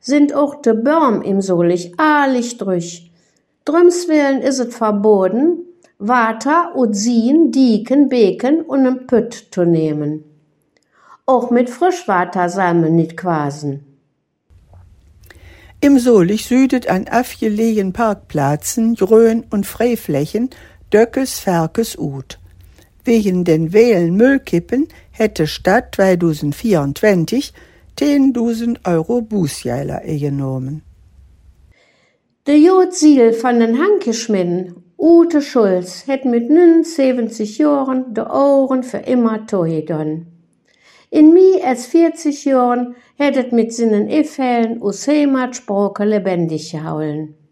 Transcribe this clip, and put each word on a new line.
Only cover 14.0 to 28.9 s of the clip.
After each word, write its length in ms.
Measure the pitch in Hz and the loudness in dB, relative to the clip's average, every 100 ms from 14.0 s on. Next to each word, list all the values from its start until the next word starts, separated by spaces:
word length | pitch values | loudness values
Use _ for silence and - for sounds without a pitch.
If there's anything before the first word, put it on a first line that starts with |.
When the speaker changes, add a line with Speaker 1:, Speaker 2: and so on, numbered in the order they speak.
| _ _ _ _ _ _ _ - - _ _ _ _ - - - - - | _ _ _ _ _ _ _ -20 -20 _ _ _ _ -20 -20 -20 -20 -2
Speaker 2:
Im 180 | 285 277 | 2 4
Solich 480 | 240 226 175 214 - | 4 4 4 0 -2
südet 420 | 247 269 254 240 | 0 2 0 -2
an 180 | 185 - | -4 -2
afgelegen 840 | 233 254 - 220 208 226 214 190 | -4 -4 -6 -4 -2 0 0 -2
Parkplätzen, 1000 | 185 233 202 _ 160 139 147 - - 226 | -2 -4 -4 _ -4 -2 -2 -4 -2 -2
Grön 500 | 233 190 220 226 226 - | 0 2 4 4 2 -4
und 160 | 208 196 | -6 -6
Freiflächen, 840 | - 233 233 - 139 151 208 254 - - _ _ | -4 -2 -2 -4 -4 -4 -4 -6 -8 -20 _ _
Döckes, 500 | 202 226 269 262 - | 2 2 0 -6 -6
Ferkes, 580 | - 170 160 - 226 - | -2 -2 -2 -2 -6 -6
Ut. 400 | 151 139 - - - _ - _ _ _ | -10 -10 -14 -20 -20 _ -20 _ _ _
Wegen 400 | - 233 202 180 | 0 0 2 0
den 300 | 175 160 160 | 2 0 2
wählen 420 | 196 240 202 170 185 | 2 4 4 2 2
Müllkippen 720 | 247 277 - 170 175 247 320 - _ | 2 2 0 -4 -2 -4 -4 -8 _
hätte 360 | - 214 214 156 | -4 -4 -2 -4
Stadt 480 | - - 208 247 - | -2 0 0 -2 -2
zweitausendvierundzwanzig 1600 | 190 180 170 151 147 143 233 180 139 139 214 190 160 240 - - - _ _ - | 0 2 0 -2 -6 -4 0 0 0 0 0 2 0 -4 -6 -14 -20 _ _ -4
zehntausend 840 | 294 285 269 247 233 226 233 233 | 0 2 2 0 -2 -2 -4 -4
Euro 340 | - | -2